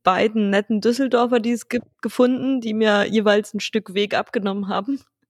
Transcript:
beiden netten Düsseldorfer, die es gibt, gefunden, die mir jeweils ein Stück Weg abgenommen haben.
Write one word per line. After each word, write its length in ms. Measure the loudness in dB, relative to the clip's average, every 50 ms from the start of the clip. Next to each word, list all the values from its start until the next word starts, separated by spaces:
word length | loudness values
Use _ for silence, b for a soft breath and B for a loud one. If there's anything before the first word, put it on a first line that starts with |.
| 0
beiden 460 | 0 2 2 2 0 2 0 0 2
netten 300 | 2 0 0 0 -2 0
Düsseldorfer, 600 | 2 0 0 0 0 2 2 2 2 2 2 0
die 100 | 0 0
es 180 | -2 -4 -4 -6
gibt, 320 | -6 -6 -6 _ _ _
gefunden, 600 | -10 -4 2 2 2 2 2 0 -2 -2 -2 -2
die 140 | -4 -4 -2
mir 320 | 0 2 2 4 2 2
jeweils 460 | 2 0 2 2 4 2 2 0 -2 -6
ein 40 | -8
Stück 340 | -6 -4 -4 -4 -4 -2 -2
Weg 220 | -2 -2 0 0
abgenommen 540 | -2 -2 -2 -4 -4 -2 -2 -4 -4 -4 -4
haben. 340 | -4 -4 -2 -4 -4 -6 -8 _ _ _ _ _